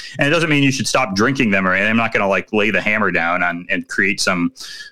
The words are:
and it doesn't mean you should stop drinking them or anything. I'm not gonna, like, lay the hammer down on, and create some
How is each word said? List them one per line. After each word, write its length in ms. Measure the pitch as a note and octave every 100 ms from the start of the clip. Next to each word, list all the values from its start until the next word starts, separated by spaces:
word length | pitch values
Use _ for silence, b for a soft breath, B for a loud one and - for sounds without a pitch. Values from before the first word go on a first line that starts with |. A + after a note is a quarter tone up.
| B B
and 80 | C#3+
it 40 |
doesn't 180 | E3 E3
mean 140 | D3
you 80 | C#3
should 160 | C3 A2
stop 260 | C#3 B2+
drinking 380 | F#2+ A#2 C#3 A#2
them 160 | G2 F#2+
or 60 |
anything. 180 | F#2 G#2
I'm 60 | A2+
not 160 | A2+
gonna, 140 | - G2+
like, 240 | F#2+ F2+
lay 180 | G#2+ G#2+
the 80 | F#2+
hammer 320 | F2+ G#2+ G2
down 320 | F2 E2 F2
on, 220 | F2 F2 F2+
and 160 | F#2+ E2+
create 320 | - G2 G#2
some 320 | - F2+ F2 B B B B